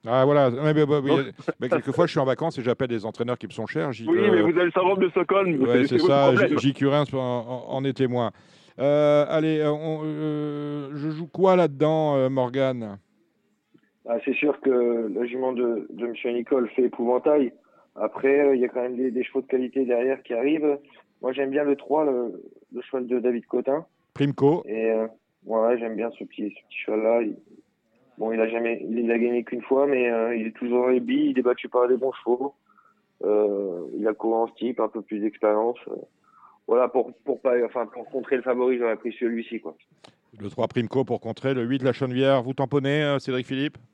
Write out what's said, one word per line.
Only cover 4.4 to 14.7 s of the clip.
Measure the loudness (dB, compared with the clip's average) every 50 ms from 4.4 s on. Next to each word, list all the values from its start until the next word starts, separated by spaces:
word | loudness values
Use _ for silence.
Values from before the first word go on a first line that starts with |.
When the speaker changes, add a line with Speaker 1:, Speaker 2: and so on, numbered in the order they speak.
Speaker 2:
vous | 4 2
avez | 2 2 0
le | 2
syndrome | 2 2 2 2 2 2
de | 0 0
Stockholm, | 0 -2 0 2 2 2 2 2 2 0
Speaker 1:
ouais, | 2
Speaker 2:
c'est, | 4 4 2 2
Speaker 1:
c'est |
Speaker 2:
c'est | 2 2
votre | 2 4 4 4
Speaker 1:
ça, | 6 4 4 4
Speaker 2:
problème. | 4 2 2 2 2
Speaker 1:
J-, | 2
J | 0 0
Q | 2 0
Reims | 2 2 2 0 0 -2
en, |
en, | -4 -4 -2 -4 -4 -4 -6 -10 -10 -8 -6 -6
en | -4 -2
est | -4 0
témoin. | 0 0 0 2 0 -2 -2 -4 -10 _ -20 -20 _ _ _ _
Euh, | -2 2 2 4 4 4 6 6 4 4 2
allez, | 0 0 2 0 0 2
euh, | 0 0
on, | 0 -2 -4 -6 -4 -4 -4
euh, | -6 -4 -4 -4 -4 -4 -4 -4 -6 -6 -6 -6 -6 -6 -8 -8 -8 -8
je | -6 -6 -6
joue | -6 -6 -10
quoi | -10 -2 2 4 6 6
là-dedans, | 6 4 2 2 0 2 2 2 2 2 2 2
euh, | 2 2 2
Morgane ? | 2 0 0 0 0 0 0 0 0 -4 -8 -10 -12 -16 _ _ _ _ _ _ _ _ _ _ _ _ _ _ _ _ _ _ _ _ _
Speaker 3:
Ah, | -4 -4 -2 0
c'est | -2 -2
sûr | 0 0 0 0 2
que | 2 2